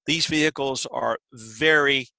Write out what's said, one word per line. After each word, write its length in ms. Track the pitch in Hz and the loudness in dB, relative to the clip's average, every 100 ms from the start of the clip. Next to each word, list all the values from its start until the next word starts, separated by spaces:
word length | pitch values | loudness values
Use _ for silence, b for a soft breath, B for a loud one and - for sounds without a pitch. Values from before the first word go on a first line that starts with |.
| - | -4
these 200 | 160 156 | -2 0
vehicles 580 | 156 151 151 139 127 - | 0 0 0 -4 -4 -6
are 280 | - 113 113 _ | -4 -4 -4 _
very 760 | 123 110 110 156 156 139 135 123 | -20 -18 -2 2 4 4 0 -2